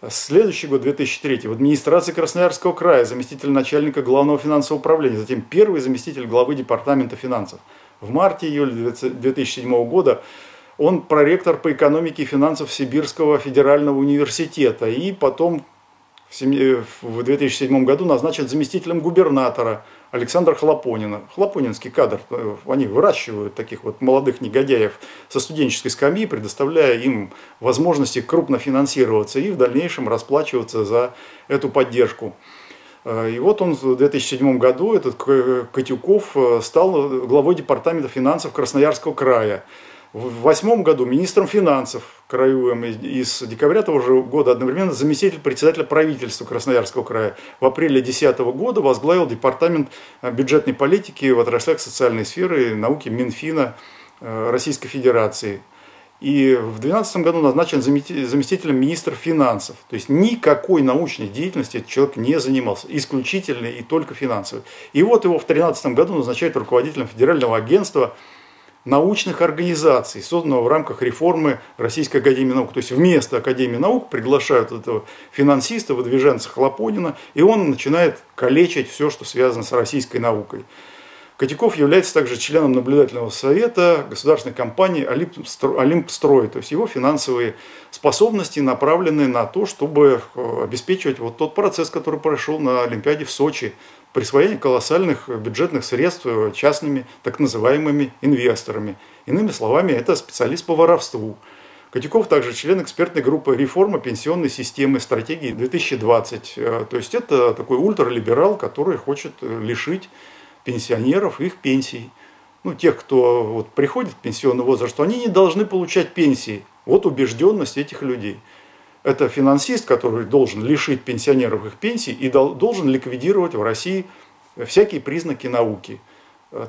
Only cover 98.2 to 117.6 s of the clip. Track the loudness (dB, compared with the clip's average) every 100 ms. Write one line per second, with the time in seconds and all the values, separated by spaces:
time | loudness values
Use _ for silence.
98.2 | 0 2 2 0 -4 -8 -8 -12 -18 -20
99.2 | -4 -2 0 -2 0 2 2 0 0 -2
100.2 | -2 -4 -2 -2 -4 2 6 4 2 -8
101.2 | -10 -12 -20 -20 -20 -20 -10 -10 -2 0
102.2 | 2 2 0 -6 -2 -2 -2 -4 -2 0
103.2 | 0 0 0 0 0 2 2 0 -4 -6
104.2 | -4 -2 -4 -4 -10 -2 0 0 0 -4
105.2 | -4 -8 -8 -6 -4 -2 -4 -2 2 2
106.2 | 2 -12 -14 -8 -4 -4 -4 -8 -4 -6
107.2 | 0 2 2 0 -2 0 0 0 -2 -2
108.2 | 0 2 2 0 -6 -4 -2 -2 -4 -8
109.2 | -8 -12 -10 -8 -6 -6 -6 -8 -8 -20
110.2 | -20 -20 -20 _ -10 -8 -4 -2 2 2
111.2 | 0 -4 -8 -6 -2 -2 -2 -10 -16 _
112.2 | -20 _ _ _ -10 0 0 0 0 2
113.2 | 4 2 0 -4 -6 -2 -2 -2 -6 -8
114.2 | -10 -2 0 0 0 0 -2 -2 -2 -2
115.2 | 0 4 4 4 -2 -2 0 0 -2 2
116.2 | 2 2 -4 -12 -14 _ 0 2 2 0
117.2 | -2 2 2 2